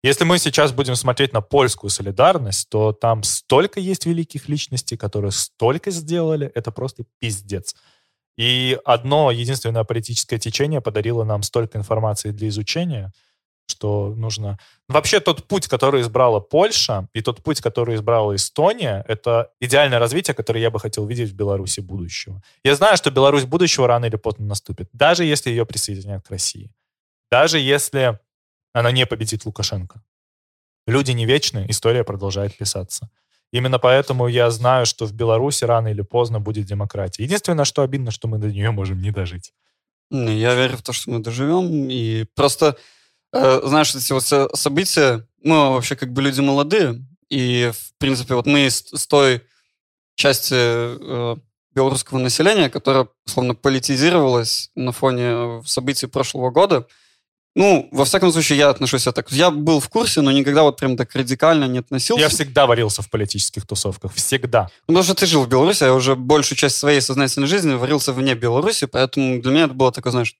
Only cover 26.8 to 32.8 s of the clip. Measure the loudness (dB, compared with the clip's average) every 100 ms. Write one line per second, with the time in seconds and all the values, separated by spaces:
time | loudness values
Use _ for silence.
26.8 | _ _ _ _ _ 4 4 2 2 0
27.8 | 0 0 0 -2 _ _ _ _ _ 0
28.8 | 2 2 0 -2 -4 -6 -8 -8 -6 -6
29.8 | -10 -16 _ _ _ _ _ _ _ _
30.8 | -2 0 0 -2 0 0 0 -6 -6 -2
31.8 | 0 0 -2 -6 -6 -4 -6 -6 -8 -8